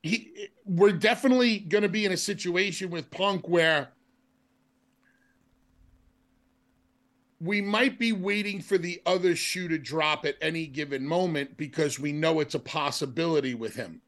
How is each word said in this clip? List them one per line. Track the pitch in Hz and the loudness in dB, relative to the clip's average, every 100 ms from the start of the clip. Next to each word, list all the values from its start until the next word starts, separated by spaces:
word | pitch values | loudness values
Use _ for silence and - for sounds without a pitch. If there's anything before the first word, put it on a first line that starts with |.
He, | 156 220 220 - 202 _ 202 | -2 -4 -6 -16 -16 _ -6
we're | 175 202 | 4 4
definitely | 175 214 233 269 254 240 208 | 6 2 4 4 6 4 2
gonna | 196 208 208 | 0 0 2
be | 214 202 | 0 0
in | |
a | 180 | -2
situation | - 202 180 175 196 165 190 | -4 -4 -2 0 0 -2 -6
with | 170 - | -8 -10
Punk | - 196 190 - | -2 0 0 2
where | 170 160 151 135 _ _ _ _ _ _ _ _ _ _ _ _ _ _ _ _ _ _ _ _ _ _ _ _ _ _ _ _ _ _ _ _ _ _ _ | 4 4 2 -2 _ _ _ _ _ _ _ _ _ _ _ _ _ _ _ _ _ _ _ _ _ _ _ _ _ _ _ _ _ _ _ _ _ _ _
we | 165 208 | -2 0
might | 202 214 262 262 | 2 2 2 2
be | 233 | -2
waiting | 214 185 208 202 196 | 0 0 -2 -2 -6
for | - 190 | 0 0
the | 170 175 - | 0 -4 0
other | 185 180 170 | 2 2 2
shoe | - 185 180 | -2 -4 -4
to | 160 | -4
drop | 120 156 151 151 147 | -4 0 0 0 -2
at | 143 | -2
any | 156 165 160 | -4 -4 -6
given | 135 147 139 139 | -6 -6 -4 0
moment | 170 185 151 139 - | 0 0 -2 -4 -8
because | 151 143 147 135 | -8 -2 -2 -2
we | 147 | -4
know | 147 160 160 | 0 2 2
it's | 147 147 | 0 -4
a | |
possibility | - 160 143 - 139 127 165 156 131 | -4 -2 -2 -2 -6 -2 0 0 0
with | 120 113 107 | -4 -8 -8
him. | 101 80 | -10 -12